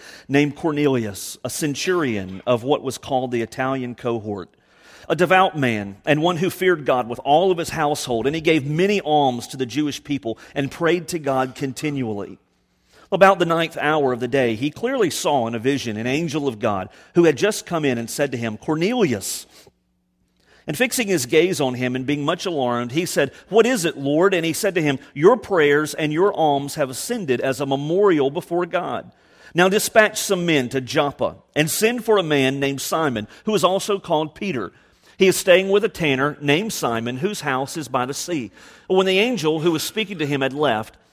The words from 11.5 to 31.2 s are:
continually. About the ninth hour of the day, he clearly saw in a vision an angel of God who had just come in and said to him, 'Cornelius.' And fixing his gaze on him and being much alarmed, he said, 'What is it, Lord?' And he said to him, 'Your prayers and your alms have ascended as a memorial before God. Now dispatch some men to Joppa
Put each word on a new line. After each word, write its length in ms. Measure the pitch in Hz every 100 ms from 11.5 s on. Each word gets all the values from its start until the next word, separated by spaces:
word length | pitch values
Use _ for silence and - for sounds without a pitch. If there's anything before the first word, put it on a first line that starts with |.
| 123
continually. 800 | 139 120 151 143 117 101 92 - _ _ _ _ _ _ -
About 280 | 190 190 185
the 60 | 170
ninth 300 | 165 165 -
hour 320 | 147 156 135
of 60 | 120
the 80 | 123
day, 260 | 135 123
he 160 | 107 147
clearly 400 | - 240 269 175
saw 380 | - 170 139 113
in 80 | 117
a 40 |
vision 380 | 123 143 113 107
an 80 | 120
angel 420 | 143 170 151 139
of 120 | 107
God 300 | 110 98 95 - - 170
who 80 |
had 140 | 170 131
just 280 | 202 208 -
come 180 | 170
in 140 | 143 117
and 100 | 117
said 240 | - 143
to 60 | 120
him, 180 | 117 107
'Cornelius.' 920 | - 156 185 247 175 104 - - - - - _ _ _ _ _ _ _ _ _ -
And 100 | 151
fixing 300 | 254 - 202
his 180 | 175 120
gaze 340 | 156 180 160
on 140 | 131
him 220 | 123 127 127
and 100 | 131
being 180 | 147
much 220 | 143 175 190
alarmed, 460 | 156 123 120 120
he 160 | 147 180
said, 240 | 175 139 - -
'What 160 | 214 226
is 200 | 254 165
it, 120 | 135
Lord?' 380 | 139 151 196 180
And 100 | 165
he 80 |
said 220 | - 202 170
to 60 |
him, 160 | 147 135 - 143
'Your 200 | 175 240
prayers 580 | - 180 147 147 151 -
and 180 | 151
your 180 | 151 196
alms 440 | - 156 139 139 156
have 160 | 135
ascended 500 | 127 - 240 165 123
as 180 | 135 131
a 60 | 139
memorial 640 | 139 147 180 208 156 135
before 380 | 160 - 170 175
God. 440 | 175 160 117 92 _ _ _ - 165
Now 140 | 190
dispatch 500 | 202 - 226 214 -
some 260 | - 185 175
men 240 | 147 123
to 100 | -
Joppa 580 | 120 151 143 -